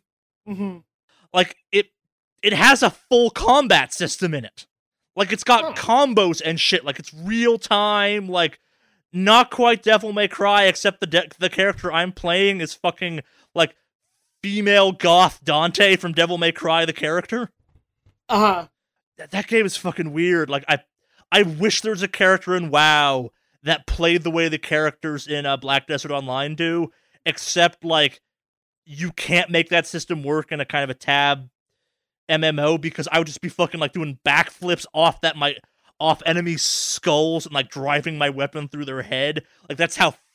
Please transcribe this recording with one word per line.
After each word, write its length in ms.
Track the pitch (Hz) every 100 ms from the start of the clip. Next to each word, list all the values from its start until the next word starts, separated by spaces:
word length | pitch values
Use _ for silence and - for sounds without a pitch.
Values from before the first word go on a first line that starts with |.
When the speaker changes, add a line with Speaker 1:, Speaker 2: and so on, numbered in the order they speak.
| _ _ _ _ 208
Speaker 1:
Mm-hmm. 300 | 196 202 175 _ _ _ _ _
Speaker 2:
Like, 240 | 185 - - _
it, 160 | 202 - _ _ _ _ _
it 80 | 214
has 320 | 165 240 269
a 60 | 208
full 400 | - - 240 233
combat 640 | - 403 277 262 160 127
system 420 | - 160 - 175
in 100 | 147
it. 240 | 110 - - _ _ _ _ 185
Like, 160 | 196
it's 120 | 208
got 200 | - 233
Speaker 1:
Oh. 80 | 311
Speaker 2:
combos 720 | - - 247 285 214 185 156
and 160 | 160 165
shit. 240 | - 180
Like, 140 | 143 139
it's 140 | -
real 460 | 156 180 226 233 226
time, 720 | - 208 208 208 202 208 190
like, 320 | 180 165 - _ _ _ _ _
not 380 | 175 196 233 240
quite 320 | - 240 226
Devil 300 | 214 214 214
May 160 | 208 202
Cry, 360 | - 202 202
except 360 | 190 - 202 -
the 60 | 180
de-, 240 | 165 156 -
the 100 | 175
character 420 | - 196 - 175
I'm 220 | 165 185
playing 480 | 185 175 180 196 196
is 140 | 156
fucking, 480 | - 175 - 180 160 - _ _
like, 200 | 170 160 _ _ _ _ _ _ _
female 500 | 196 208 202 202 196
goth 500 | 185 170 175 170 -
Dante 540 | 156 151 165 - 202 185
from 160 | 175
Devil 240 | 165 170 175
May 160 | 170
Cry, 320 | 160 170 165
the 80 | 165
character. 580 | - 156 175 - 233 226 _ _ _ _ _ _ _ -
Speaker 1:
Uh-huh. 380 | 208 214 180 156 _ _ _ _ -
Speaker 2:
That, 140 | -
that 160 | 196 -
game 180 | 226
is 140 | 196 -
fucking 340 | 180 180 160
weird. 380 | 151 175 170 143
Like, 160 | 139 143
I, 120 | 143 - _ _ _ _
I 120 | 202
wish 360 | 180 151 208 -
there 120 | 220
was 100 | 196
a 60 | 190
character 460 | - 185 190 -
in 140 | 185 165
WoW 640 | 147 156 151 143 131 117 - _ _
that 240 | 143 151 -
played 360 | - 170 175
the 80 | 165
way 180 | 170 165
the 100 | 156
characters 680 | - 151 156 - 160 147 147
in, 200 | 147 139
uh, 100 | 135
Black 300 | 135 139 -
Desert 240 | 143 147
Online 440 | 139 131 131 147
do, 380 | 156 165 170 165 _ _ _
except, 600 | 165 - - 175 170 -
like, 360 | 165 160 143 - _ _ _ _ _ _
you 280 | - 147 175
can't 360 | - - 175 170
make 220 | 170 165
that 160 | 170 -
system 360 | 165 - 160
work 300 | 139 156 -
in 80 | 151
a 60 | 135
kind 180 | 147
of 60 | 139
a 40 |
tab 540 | 127 - 143 143 139 127 _ _ _ _ _ _ _ -
M 140 | 156
M 160 | 160 147
O 180 | 147 160
because 320 | 156 - 139
I 80 | 160
would 100 | 156
just 120 | -
be 80 | 170
fucking, 300 | - 170 170
like, 140 | 147
doing 260 | 175 151 131 143
backflips 580 | 147 - - 180 170 -
off 280 | 156 165 -
that 160 | 160 151
my, 200 | 143 - - _ _ -
off 220 | 160 160 165
enemy 300 | 170 170 160
skulls 880 | - - - - 175 151 160 165 160
and, 80 |
like, 140 | 143 120
driving 500 | 139 139 147 160 151
my 120 | 143
weapon 360 | 135 135 151 143
through 160 | 147
their 180 | 139 131
head. 420 | 113 131 143 156 - _ -
Like, 100 | 143
that's 180 | 165 -
how 200 | 170 - _